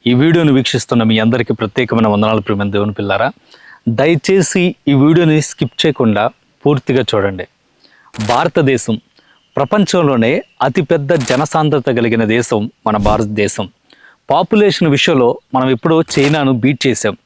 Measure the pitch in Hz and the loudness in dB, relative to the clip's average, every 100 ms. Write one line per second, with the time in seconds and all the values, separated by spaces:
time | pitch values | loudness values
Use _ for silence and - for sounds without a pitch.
0 | 120 123 156 170 156 135 123 131 - 120 | 0 2 4 4 4 2 0 -4 -2 0
1 | 110 110 110 120 113 113 104 - 123 117 | 2 2 2 0 -2 -4 -4 -4 -2 0
2 | 110 101 107 110 104 101 101 101 104 104 | 0 0 0 -2 -2 -4 -2 -2 -4 -4
3 | 101 98 123 - _ - - - - 113 | -4 -2 -2 -6 _ -20 -20 -8 -6 0
4 | 147 165 - 190 165 185 175 - - 139 | 0 0 0 0 0 0 -2 -2 0 2
5 | 147 165 165 151 143 - 139 - 160 143 | 4 4 4 2 -2 -4 -6 -2 -2 0
6 | 120 104 117 - _ _ 143 143 - 131 | 0 2 -2 -6 _ _ -2 0 0 -2
7 | 117 110 98 92 - _ _ _ _ _ | 0 -2 -2 -6 -14 _ _ _ _ _
8 | _ - 104 120 165 175 139 127 - 110 | _ -10 -2 0 0 0 2 0 -2 -6
9 | _ _ _ _ _ - 139 208 196 185 | _ _ _ _ _ -6 -2 0 0 2
10 | 151 127 113 165 - _ 135 131 151 165 | 2 2 0 0 -6 _ -2 -2 0 -2
11 | 139 170 120 127 156 160 151 143 127 120 | 0 -2 0 -2 0 0 0 0 0 -2
12 | 117 113 107 117 117 110 110 _ 113 107 | 0 0 0 0 0 -4 -4 _ -4 0
13 | 101 107 104 104 98 - 95 _ _ - | 0 0 -2 -2 -4 -4 -10 _ _ -20
14 | - _ _ 143 180 214 208 - 165 139 | -20 _ _ -2 2 2 2 2 0 2
15 | - 143 120 - _ 131 131 123 165 165 | 0 2 2 0 _ -2 0 0 2 0
16 | 160 - 139 156 135 127 127 131 131 113 | 0 0 0 2 0 0 -2 0 -2 -2
17 | 107 80 | -4 -6